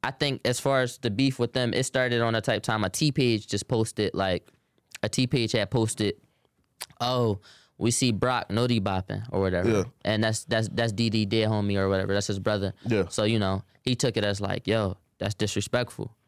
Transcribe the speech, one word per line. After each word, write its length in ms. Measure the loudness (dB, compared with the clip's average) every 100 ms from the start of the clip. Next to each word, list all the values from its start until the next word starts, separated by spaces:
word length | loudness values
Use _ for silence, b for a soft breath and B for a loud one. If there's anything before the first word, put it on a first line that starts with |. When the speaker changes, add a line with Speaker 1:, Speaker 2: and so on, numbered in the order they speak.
Speaker 1:
I 80 | -6
think 300 | -2 -2 0 0
as 140 | 0
far 220 | 2 2
as 160 | 2 -2
the 100 | -4
beef 300 | 2 0 2
with 140 | -2
them, 200 | 0 0
it 100 | 0
started 380 | 0 0 2 2
on 140 | 2 0
a 60 |
type 200 | 0 -2
time 200 | 0 0
a 60 | 0
T 220 | 0 0
page 360 | 2 2 2 -2
just 200 | -6 -2
posted, 460 | 0 0 0 -2
like, 340 | 0 -2 -2 -6 _ _ _ _ -8
a 80 | -4
T 160 | -2 0
page 260 | 0 0
had 180 | 0 0
posted, 440 | 0 0 0 -2 -2 _ _ _ _ _ _ -18 _
"Oh, 380 | -2 2 2 0 B B B _
we 120 | 0
see 200 | 2 2
Brock 400 | 2 2 0 -2
Noti 280 | 0 2 2
bopping," 440 | 0 -2 -4 -8 -4
or 100 | 0
whatever. 280 | 0 2 2
Speaker 2:
Yeah. 140 | 0 -2 _
Speaker 1:
And 200 | -2 0
that's, 200 | 0 -2 -2
that's, 240 | -2 -2
that's 220 | -2 -2
D 180 | 0 0
D 160 | 0 0
dead 240 | 2 2
homie 280 | 0 0 0
or 120 | 2
whatever. 240 | 0 0
That's 140 | -2 -2
his 120 | -4
brother. 340 | -2 -2 -2 -6 -2
Speaker 2:
Yeah. 200 | 0 0
Speaker 1:
So, 140 | 0
you 160 | 0 2
know, 240 | 0 -2 -6 b
he 140 | -4 0
took 200 | 0 0
it 80 |
as 160 | 0 -2
like, 280 | -2 -4 0
"Yo, 300 | 0 0 -4 _ _
that's 160 | -6
disrespectful." 840 | -2 -2 -2 -2 -2 -4 -8 -12 -12